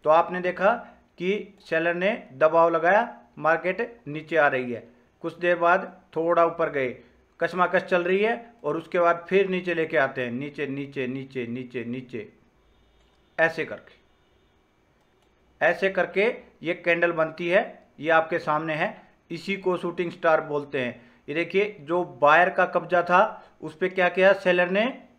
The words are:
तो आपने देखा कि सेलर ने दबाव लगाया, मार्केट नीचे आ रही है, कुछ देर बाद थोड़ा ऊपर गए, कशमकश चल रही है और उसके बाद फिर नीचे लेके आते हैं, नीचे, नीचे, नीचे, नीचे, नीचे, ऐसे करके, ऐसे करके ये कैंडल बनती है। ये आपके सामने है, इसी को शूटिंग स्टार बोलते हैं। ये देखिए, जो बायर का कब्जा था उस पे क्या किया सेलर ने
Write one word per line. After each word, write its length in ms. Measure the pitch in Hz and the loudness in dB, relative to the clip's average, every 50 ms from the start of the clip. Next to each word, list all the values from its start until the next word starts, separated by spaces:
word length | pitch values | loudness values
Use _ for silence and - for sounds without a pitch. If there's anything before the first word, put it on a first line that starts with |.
| _ | _
तो 40 | 151 | 4
आपने 300 | 156 165 165 - 180 180 | 4 4 4 2 -4 -4
देखा 300 | 180 180 180 180 185 202 233 240 - - - _ _ _ _ | -4 -4 -4 2 2 2 2 0 -6 -16 -20 _ _ _ _
कि 380 | _ 175 185 202 208 - - - _ | _ -4 -4 -4 -4 -6 -12 -18 _
सेलर 340 | _ - 160 160 160 170 175 | _ -2 -2 0 0 0 -2
ने 160 | 175 180 202 233 - - - 135 | 0 0 -2 -2 -2 -10 -18 0
दबाव 360 | 131 151 156 160 165 165 170 | 4 4 6 6 6 4 6
लगाया, 380 | 165 160 160 175 190 214 233 240 - - - _ _ 143 | 4 2 2 4 4 4 2 0 -6 -16 -20 _ _ -2
मार्केट 640 | 147 156 165 160 - 180 180 185 233 - - - _ | 0 0 0 2 0 -4 -4 -4 -6 -8 -8 -16 _
नीचे 300 | 143 147 156 151 - 165 | -12 -12 -12 -8 -2 2
आ 100 | 156 147 | 4 4
रही 240 | 143 139 127 127 123 | 4 2 0 -4 -4
है, 120 | 117 110 - - _ _ _ _ _ _ - | -8 -10 -12 -18 _ _ _ _ _ _ -12
कुछ 140 | 165 160 | -12 -10
देर 180 | - 175 175 175 | -2 0 0 0
बाद 340 | 170 170 170 180 185 - - - - _ _ | 2 4 4 4 2 0 -6 -16 -20 _ _
थोड़ा 340 | - 160 165 170 175 165 170 | -6 -4 0 2 4 4 4
ऊपर 240 | 170 165 170 165 151 | 2 2 -2 -4 -2
गए, 260 | 147 143 131 123 113 - - _ _ _ _ _ _ _ | 0 -2 -4 -4 -6 -10 -18 _ _ _ _ _ _ _
कशमकश 440 | 170 165 - 180 180 175 180 180 185 | -4 -4 0 0 0 2 2 0 0
चल 200 | - 190 180 175 | 2 -2 0 2
रही 160 | 175 185 196 | 0 0 0
है 340 | 208 226 240 240 - - - _ - | 2 0 -2 -4 -8 -18 -20 _ -6
और 140 | 147 151 | -4 -4
उसके 220 | 165 165 - - 180 | -4 -6 -4 0 2
बाद 260 | 170 170 170 165 - - | 2 2 2 0 -2 0
फिर 200 | 190 196 196 185 | 0 2 2 2
नीचे 240 | 185 180 180 180 170 | -2 -4 -4 -4 -2
लेके 240 | 165 160 156 160 | -2 -2 0 2
आते 240 | 151 135 135 - - | 2 2 2 0 -4
हैं, 100 | 123 120 | -6 -4
नीचे, 360 | 117 127 143 147 143 151 147 | -4 -6 -8 -8 -8 -8 -6
नीचे, 400 | 131 135 139 143 139 - 139 127 123 | -6 -6 -8 -8 -8 -6 -6 -6 -6
नीचे, 360 | 131 135 135 135 - 131 120 | -6 -8 -10 -10 -8 -8 -8
नीचे, 360 | 117 117 127 127 120 - 127 117 | -6 -8 -10 -10 -8 -10 -8 -8
नीचे, 420 | 117 120 127 127 - - 113 104 - _ _ _ _ _ _ _ _ _ _ _ _ _ _ _ _ _ _ _ _ _ | -8 -8 -10 -10 -10 -12 -12 -12 -12 _ _ _ _ _ _ _ _ _ _ _ _ _ _ _ _ _ _ _ _ _
ऐसे 280 | - 160 151 - - 151 | 0 0 2 2 -4 -8
करके, 360 | 113 107 - - - - _ _ _ _ _ _ _ _ _ _ _ _ _ _ _ _ _ _ _ _ _ _ _ _ _ _ _ _ _ _ _ _ _ | -8 -10 -14 -16 -20 -20 _ _ _ _ _ _ _ _ _ _ _ _ _ _ _ _ _ _ _ _ _ _ _ _ _ _ _ _ _ _ _ _ _
ऐसे 280 | 151 160 175 170 196 190 | 0 0 0 2 -2 -2
करके 340 | 190 185 175 - - 185 202 233 254 - - - _ _ | 0 0 -2 -2 0 0 0 0 -2 -4 -14 -20 _ _
ये 120 | - 156 175 | -6 -6 -6
कैंडल 360 | 180 - 175 170 170 175 170 165 | -4 0 0 2 2 2 0 2
बनती 340 | 160 160 156 151 - 180 | 0 -2 -2 -2 -6 -4
है। 140 | 170 175 208 240 - - - _ _ _ - | 2 2 2 2 0 -10 -20 _ _ _ -8
ये 100 | 143 156 | -2 2
आपके 260 | 160 160 160 160 175 160 | 2 2 2 2 -4 -4
सामने 340 | - 160 151 151 160 160 156 | -2 -2 -2 -2 -2 -4 -4
है, 280 | 151 170 214 - - - _ _ _ _ _ | -2 -4 -4 -6 -12 -20 _ _ _ _ _
इसी 240 | 165 160 165 - 196 | -14 -12 -6 -6 -6
को 180 | 190 190 185 180 | -2 -2 -2 -2
शूटिंग 340 | 170 - 175 165 - 180 170 | -2 -4 -6 -4 -4 -6 -6
स्टार 300 | 160 - - 165 160 156 151 | -6 -2 2 2 2 2 0
बोलते 360 | 147 147 147 143 139 - 139 | -2 -6 -6 -6 -4 -6 -4
हैं। 220 | 123 120 113 - - _ _ _ _ | -4 -4 -8 -12 -20 _ _ _ _
ये 80 | - 147 | -6 -4
देखिए, 400 | 160 170 165 175 190 208 208 202 - | -4 -4 -2 0 -2 -2 -2 -4 -14
जो 220 | 143 143 165 180 175 165 - - | -8 -4 -2 -2 -2 -4 -4 2
बायर 280 | 147 143 151 165 180 185 | 4 6 6 6 6 4
का 160 | 185 190 180 | 2 0 0
कब्जा 340 | 175 - 180 165 160 175 175 170 | 0 0 -4 -2 0 0 0 2
था 400 | 175 175 180 214 - - - - - _ _ | 4 4 4 4 2 -2 -12 -20 -20 _ _
उस 140 | - 156 156 | -14 -14 -8
पे 140 | - 185 185 | -6 -6 -4
क्या 180 | 185 190 180 175 | 0 0 0 0
किया 220 | 175 185 185 196 196 | 2 4 4 4 4
सेलर 340 | 196 - 185 175 180 180 175 | 4 2 0 2 2 2 2
ने 140 | 185 202 220 262 262 - - - _ | 0 0 0 -2 -4 -8 -18 -20 _